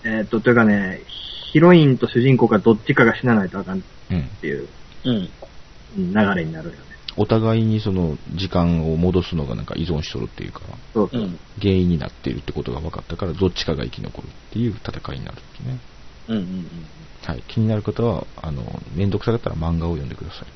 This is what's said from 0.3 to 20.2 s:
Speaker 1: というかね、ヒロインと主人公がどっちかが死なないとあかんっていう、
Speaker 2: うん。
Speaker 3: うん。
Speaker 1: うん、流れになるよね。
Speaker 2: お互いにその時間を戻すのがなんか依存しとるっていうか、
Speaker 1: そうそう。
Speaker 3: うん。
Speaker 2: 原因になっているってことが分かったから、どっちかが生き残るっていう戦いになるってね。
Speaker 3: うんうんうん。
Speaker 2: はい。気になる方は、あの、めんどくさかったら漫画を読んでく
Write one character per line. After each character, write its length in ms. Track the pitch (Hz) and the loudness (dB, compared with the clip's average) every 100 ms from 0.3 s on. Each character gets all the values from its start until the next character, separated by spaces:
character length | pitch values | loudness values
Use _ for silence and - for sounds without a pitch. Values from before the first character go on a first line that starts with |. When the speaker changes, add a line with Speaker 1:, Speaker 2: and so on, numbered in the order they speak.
| 113 | 0
Speaker 1:
と 100 | 123 | 4
い 20 | |
う 20 | |
か 100 | 120 | 6
ね、 360 | 110 104 95 90 - - - - - | 6 4 0 -6 -12 -14 -12 -12 0
ヒ 80 | 156 | 6
ロ 120 | 170 | 10
イ 120 | 175 | 10
ン 140 | 147 123 | 8 4
と 100 | 117 | 2
主 120 | 123 | 4
人 160 | 131 127 | 6 6
公 100 | 117 | 6
が 100 | 107 | 6
ど 140 | 113 | 6
っ 40 | 107 - | 4 4
ち 80 | |
か 100 | 143 | 6
が 120 | 117 - | 6 4
死 100 | 127 | 2
な 80 | |
な 120 | 110 92 | 2 2
い 20 | |
と 100 | 95 | -4
あ 60 | |
か 100 | 92 | -6
ん 40 | 92 | -8
っ 40 | 92 - - 92 64 - | -8 -18 -4 -4 -4 -8
て 60 | 78 | -6
い 80 | |
う、 140 | 69 69 - - - | -6 -8 -16 -18 -6
Speaker 2:
う 80 | 131 | -2
ん。 40 | 113 | -2
Speaker 3:
う 20 | |
ん。 80 | 90 - - - - - - 208 | -2 -10 -18 -18 -20 -20 -10 -4
Speaker 1:
う 20 | |
ん、 120 | 180 | -2
流 220 | 202 202 | 2 2
れ 100 | 127 | 0
に 80 | 165 | -4
な 100 | 80 | -8
る 60 | 82 | -12
よ 60 | |
ね。 60 | - - - - - | -14 -20 -16 -12 -2
Speaker 2:
お 80 | |
互 360 | 110 113 113 113 | 2 2 4 2
い 20 | |
に 180 | 110 107 | 2 2
そ 120 | 107 | 0
の 260 | 95 85 71 - | 0 0 -4 -8
時 160 | 85 95 | -6 -2
間 420 | 90 85 85 80 | 2 2 2 0
を 40 | 80 | 2
戻 260 | 90 90 | 2 2
す 140 | 85 85 | 0 -4
の 100 | 69 | -4
が 80 | |
な 80 | 55 | -6
ん 20 | |
か 100 | - - | -6 -6
依 100 | 82 | -2
存 160 | 78 | -4
し 100 | - | -4
と 60 | - | -8
る 80 | 55 | -8
っ 20 | |
て 160 | - | -10
い 40 | - | -14
う 40 | |
か、 80 | - - - - | -12 -16 -16 -4
Speaker 1:
そ 120 | 110 | 0
う 40 | 101 | 0
そ 80 | 120 | 0
う。 40 | |
Speaker 3:
う 20 | |
ん。 140 | 101 85 - - | -6 -8 -14 -2
Speaker 2:
原 120 | 101 | 2
因 160 | 95 90 | 4 4
に 100 | 82 | 2
な 100 | - | -2
っ 20 | |
て 160 | - 69 | -8 -6
い 60 | |
る 60 | 69 | -6
っ 20 | |
て 100 | - | -6
こ 100 | 71 | -6
と 100 | 67 | -6
が 80 | 65 | -6
分 100 | 80 | -8
か 100 | - | -10
っ 40 | |
た 120 | - 85 | -10 -8
か 80 | |
ら、 80 | 92 | -6
ど 140 | 80 92 | 0 0
っ 40 | |
ち 120 | - | 0
か 100 | - | -4
が 100 | 80 | -4
生 60 | 57 | -6
き 120 | - | -8
残 180 | - - | -12 -12
る 60 | - | -16
っ 40 | - - | -18 -8
て 60 | 107 | -2
い 100 | 117 | -2
う 40 | |
戦 420 | 95 - - - | -4 -8 -10 -10
い 40 | 67 | -10
に 60 | |
な 80 | - | -10
る 60 | - | -14
っ 20 | - - | -18 -12
て 60 | 123 | -10
ね。 100 | 127 - - - - - | -10 -12 -18 -18 -18 -6
Speaker 3:
う 60 | |
ん 20 | 110 | -4
う 20 | |
ん 0 | |
う 40 | |
ん。 220 | 90 92 80 85 78 - - - | -4 -8 -8 -12 -16 -18 -20 -14
Speaker 2:
は 100 | - | -8
い。 80 | 65 - | -8 -4
気 120 | - | 0
に 80 | 110 | 0
な 80 | 107 | 0
る 60 | |
方 200 | - - | -2 -2
は、 240 | 117 95 - - | 0 -2 -6 -10
あ 80 | 80 | -8
の、 120 | 69 55 - - | -8 -8 -10 -8
め 120 | - 98 | -2 0
ん 40 | |
ど 80 | - | 0
く 60 | |
さ 60 | - | 0
か 80 | 113 | 0
っ 20 | |
た 100 | - | -2
ら 60 | 80 | -2
漫 220 | 80 85 | -2 0
画 100 | 82 | 0
を 40 | |
読 120 | 80 | -4
ん 40 | 67 | -6
で 40 | |
く 100 | - | -10